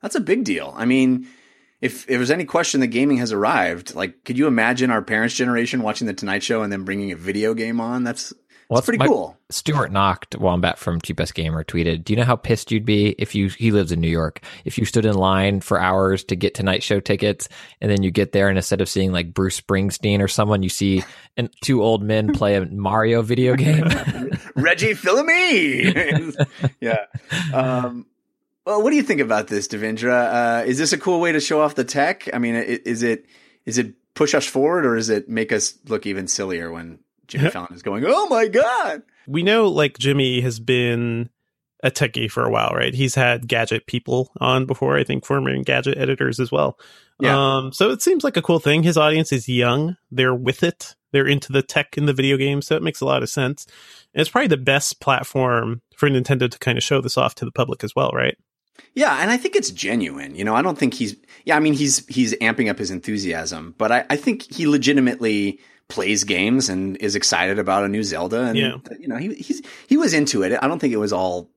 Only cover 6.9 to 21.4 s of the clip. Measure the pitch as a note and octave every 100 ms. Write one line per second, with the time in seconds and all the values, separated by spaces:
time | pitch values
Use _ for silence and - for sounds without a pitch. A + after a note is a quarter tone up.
6.9 | G2 G2+ E2 F2 G2+ G#2+ A2+ A2+ A#2 A#2
7.9 | B2 B2 A#2 - - _ _ _ A#2 -
8.9 | - C3+ G#3 E2 - _ - - D3+ A2
9.9 | G2 G2 F2+ - - G2 F2 F2 - -
10.9 | E2+ - D#2+ E2 - D#2+ D#2+ D#2 F2 E2+
11.9 | E2 E2 G#2+ A#2+ A#2+ - A2+ - A2 G#2+
12.9 | G#2 G#2 - - G#2+ G2 - A2+ G#2 F2
13.9 | E2+ E2 E2 D#2+ - - - - - A2
14.9 | A#2+ A2 G2+ F#2+ F#2+ G2 G2+ - E2+ F#2
15.9 | F#2+ F#2+ F#2+ - F#2 F#2+ - F#2+ F#2+ -
16.9 | G2+ - G2+ G#2 G2 - - - - G#2
17.9 | G2+ F#2+ F2 G2 G#2 G2 F#2+ F2 G2 F#2+
18.9 | - F#2+ F2+ E2+ F#2 F#2+ - - G2 F#2+
19.9 | - G#2+ G2+ G2 - G#2 G#2 F#2+ - G2
20.9 | F#2+ - - - -